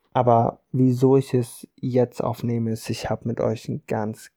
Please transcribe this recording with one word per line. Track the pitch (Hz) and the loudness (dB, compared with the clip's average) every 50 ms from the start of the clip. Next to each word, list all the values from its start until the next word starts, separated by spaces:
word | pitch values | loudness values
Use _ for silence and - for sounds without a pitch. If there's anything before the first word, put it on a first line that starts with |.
| _ _ _ | _ _ _
Aber | 127 123 123 117 117 117 - - _ _ _ - | 0 4 4 4 4 4 2 -2 _ _ _ 0
wieso | 127 127 127 123 123 131 131 135 139 | 2 2 2 4 4 4 4 4 4
ich | 131 - - | 2 2 -2
es | 127 120 - - - - _ _ | -2 -2 -2 -10 -20 -20 _ _
jetzt | _ - 131 120 127 123 117 - - - | _ -8 -2 2 2 0 0 -2 -6 -4
aufnehme, | 127 117 - - 120 117 117 117 113 117 | -4 -4 -4 -4 -4 -2 -2 -2 -2 -4
ist, | 117 - - | -6 -6 -8
ich | 117 - - - | -8 -6 -4 -6
hab | 113 - - | -6 -4 -4
mit | - 113 - | -6 -4 -2
euch | - 113 110 113 - - | -2 -2 -2 -4 -6 -10
ein | - 143 _ | -10 -10 _
ganz | - - 113 107 107 113 - - - _ | -6 -4 -4 -4 -6 -6 -10 -14 -20 _